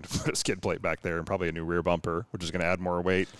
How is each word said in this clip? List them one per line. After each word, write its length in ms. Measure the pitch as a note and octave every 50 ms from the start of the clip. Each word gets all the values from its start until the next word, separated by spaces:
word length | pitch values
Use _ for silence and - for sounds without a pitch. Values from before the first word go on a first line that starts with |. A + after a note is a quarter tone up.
gonna 60 | D2 -
<laughs> 160 | - - -
put 80 | D#3 -
a 20 |
skid 260 | - - - G2+ F#2+
plate 180 | - G2+ E2+ -
back 220 | - F2 D#2 -
there 160 | - F2+ E2 E2+
and 80 | E2
probably 240 | - G2 F#2 F#2 E2+
a 20 |
new 120 | D#2+ E2 D#2+
rear 180 | E2 E2+ F2
bumper, 460 | D#2 F2+ F2 E2 - F2 E2 E2+ - -
which 140 | - F#2+ F2+
is 80 | D#2+
gonna 140 | E2+ F2+ E2+
add 140 | E2+ F#2 F2+
more 220 | F#2 F2+ F2 F2
weight. 260 | F2 F#2 F#2 F#2 F#2+ - - -